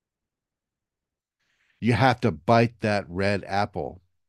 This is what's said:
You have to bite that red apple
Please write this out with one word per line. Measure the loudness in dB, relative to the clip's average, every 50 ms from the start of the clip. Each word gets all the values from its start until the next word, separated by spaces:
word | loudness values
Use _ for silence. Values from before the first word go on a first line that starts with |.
| _ _ _ _ _ _ _ _ _ _ _ _ _ _ _ _ _ _ _ _ _ _ _ _ _ _ _ _ _ _ _ _ _ _ _ _
You | 0 0 2
have | 4 4 2 2 2
to | 0 -2
bite | -2 -2 0 2 4 4 4 2 -2 _
that | -4 -2 -2 -2 -4 -6
red | -6 -4 -2 -2 -2 -2 -4
apple | -4 -4 -4 -4 -4 -6 -8 -10 -10 -12 -16 _ _ _ _ _